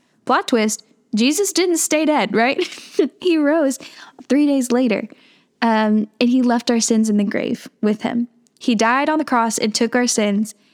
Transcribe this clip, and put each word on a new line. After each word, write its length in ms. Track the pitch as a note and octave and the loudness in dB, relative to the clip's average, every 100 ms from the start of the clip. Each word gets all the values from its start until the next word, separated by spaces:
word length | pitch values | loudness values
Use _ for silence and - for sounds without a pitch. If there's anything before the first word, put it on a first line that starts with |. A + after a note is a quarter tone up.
| _ _ - | _ _ -2
plot 220 | C4+ G4+ | -2 0
twist, 380 | A#3 G#3+ - _ _ _ G#3 | 0 0 -4 _ _ _ 0
Jesus 360 | B3 D4+ G4 | 0 0 -2
didn't 260 | - F4+ E4 | 0 0 0
stay 280 | - D#4 D4+ | 0 0 2
dead, 300 | D4 G#3 G#3 | 0 0 0
right? 240 | A#3+ C#4 F4 - - - | 0 0 -4 -8 -12 -2
<laughs> 220 | D4+ - | -2 0
He 160 | F4+ E4 | 0 2
rose 420 | C#4+ D#4+ C#4 B3+ - - - - - | 2 2 0 -2 -10 -20 -20 -14 -2
three 180 | C4+ D4 | 2 2
days 260 | C#4 B3 | 2 0
later, 360 | A#3+ B3+ G3+ - - _ _ _ - | 0 2 0 -6 -14 _ _ _ -4
um, 460 | A#3 A3 G#3+ G#3+ G#3 - | 0 2 2 0 -2 -2
and 100 | A#3+ | 0
he 120 | B3+ | 2
left 280 | B3 A#3 - | 2 0 0
our 100 | A#3 | 0
sins 300 | A3 A3 A3 | 2 0 2
in 80 | G#3 | 0
the 60 | |
grave 440 | G#3 - - B3 - - | 0 -2 -4 -6 -10 -4
with 200 | G#3 G#3+ | -2 -2
him. 260 | - A#3 A#3+ _ _ _ | -2 -4 -4 _ _ _
He 160 | - A3 | -2 2
died 340 | A3+ B3+ D4 | 2 2 0
on 80 | D#4 | -2
the 80 | D4 | 0
cross 320 | B3 A3+ G#3+ | 0 0 -2
and 160 | A3+ | -4
took 220 | - A3+ B3 | -2 -2 0
our 120 | B3 | 0
sins, 460 | - G#3 G3+ G#3+ - _ | 0 0 0 -2 -8 _